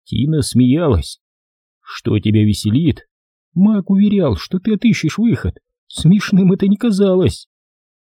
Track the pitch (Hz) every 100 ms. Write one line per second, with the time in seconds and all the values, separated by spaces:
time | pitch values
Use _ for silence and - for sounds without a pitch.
0 | - - 143 156 123 120 123 147 156 92
1 | - - _ _ _ _ _ _ - -
2 | - 104 107 107 107 101 107 127 165 -
3 | - _ _ _ _ 170 208 208 180 196
4 | 208 202 147 147 - 180 220 208 233 -
5 | 156 - 233 147 90 - _ _ _ -
6 | 156 202 - 185 190 196 202 208 240 190
7 | 202 185 147 - - _ _ _ _ _